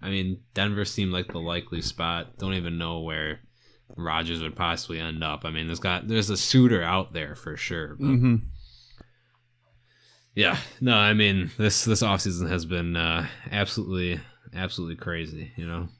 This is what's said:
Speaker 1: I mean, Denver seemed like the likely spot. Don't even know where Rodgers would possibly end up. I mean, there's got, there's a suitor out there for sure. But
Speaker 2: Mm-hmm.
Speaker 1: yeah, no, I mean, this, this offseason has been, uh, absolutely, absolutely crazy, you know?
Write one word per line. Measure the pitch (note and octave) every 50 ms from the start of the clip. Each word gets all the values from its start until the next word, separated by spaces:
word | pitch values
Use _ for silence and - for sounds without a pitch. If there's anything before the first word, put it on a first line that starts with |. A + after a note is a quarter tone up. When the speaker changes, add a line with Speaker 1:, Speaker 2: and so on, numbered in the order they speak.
| -
Speaker 1:
I | F#2+
mean, | G2 G2 F#2 F#2 F#2 - - _ _
Denver | - G2 G#2 G#2 G2+ G#2
seemed | - - - G2+ F#2 F2+
like | F2+ F2+ -
the | - E2+
likely | E2 E2+ E2+ F2 E2+ - - E2+
spot. | D#2+ - - - E2 E2+ E2+ E2+ E2 - -
Don't | - F#2+ F#2+ F#2+
even | F#2 E2+ E2+ E2+
know | E2 E2+ E2 E2+ E2
where | D#2+ E2 D#2+ D#2 D#2 D2+ D2+ - - - _ _ _ _ _ _ _ _ -
Rodgers | - E2+ E2 D#2+ D#2+ E2 E2 E2+ E2 D#2+
would | D#2+ -
possibly | - F2+ E2+ E2 D#2+ - - E2+ D#2+
end | D#2+ D#2+ D#2+ D#2+ D#2+
up. | D#2 D2+ D2+ -
I | E2
mean, | D#2+ D#2+ D#2+
there's | D#2+ E2+ E2
got, | - F#2 F2+ F#2 - G#2
there's | A2+ A2+ G#2 G2
a | G#2
suitor | F#2 - - - C3 B2 B2 A#2 F#2 E2
out | E2 F2+ F#2+ F#2+ - -
there | E2 D#2 D2 D2+
for | - - E2 D2+
sure. | D2+ - - F2 E2 D#2 D2 D2+ -
But | C#3
Speaker 2:
Mm-hmm. | C#3 C3+ B2 B2+ B2+ A#2 A2+ - - - - - - - - - - - - - - _ _ _ _ _ _ _ _ _ _ _ _ _ _ _ _ _ _ _ _ _ _ _ _ _
Speaker 1:
yeah, | - G#2 F2 F2 - - - - - B2+
no, | B2 A#2
I | G#2+ G#2 G#2 G#2+
mean, | G#2 G#2+ G2+ G2 F#2+ F2+ E2 -
this, | - G#2+ G#2+ - - -
this | A#2 A2 G2+ A#2+
offseason | G#2+ G2 F#2+ - G2+ F2+ E2+ F2+ D#2+
has | F2+ F2 E2
been, | D#2+ F2+ F2 E2+ E2+ E2+
uh, | E2+ E2 E2 E2 E2 E2 - - - - -
absolutely, | - G2+ G2+ - - A2+ G2+ - F#2+ F#2 F2+ F2 F2 D#2+ - - - _ _ - -
absolutely | F2+ F#2 F2+ - - F2+ E2 E2
crazy, | D#2+ - F2+ E2+ E2 E2 D#2 D#2+ D#2 D#2+ - -
you | - E2
know? | E2 E2+ E2+ F2+ E2 - _